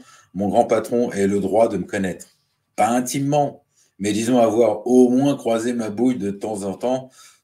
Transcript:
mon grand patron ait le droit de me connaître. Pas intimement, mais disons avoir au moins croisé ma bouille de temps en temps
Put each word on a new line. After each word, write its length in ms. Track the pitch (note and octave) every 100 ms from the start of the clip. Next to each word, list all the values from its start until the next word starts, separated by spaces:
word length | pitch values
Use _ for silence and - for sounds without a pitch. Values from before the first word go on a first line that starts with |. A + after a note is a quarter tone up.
| - - _
mon 160 | F2+ G2+
grand 160 | G2+ -
patron 460 | A2+ - A#2+ A#2+
ait 160 | G2+ G2
le 120 | G2+
droit 300 | F#2+ G#2 A2+
de 80 | G2+
me 80 | F2
connaître. 420 | G#2 F#2+ E2 - _ _ _ _ -
Pas 140 | A2
intimement, 760 | B2 B2 C#3 C#3 D3 C#3+ - _ _ _ -
mais 120 | G2+
disons 280 | G#2 A2+ B2+
avoir 460 | A2+ A2 A2+ G#2 A#2+
au 220 | B2+ B2
moins 280 | B2+ C#3+ C3
croisé 340 | A#2 A2+ A#2+
ma 160 | A#2+ G#2+
bouille 280 | G2+ B2+ A#2+
de 140 | G2
temps 320 | G2 G#2+ G#2
en 100 | G2
temps 360 | F#2 A#2+ B2+ B2+ _ - _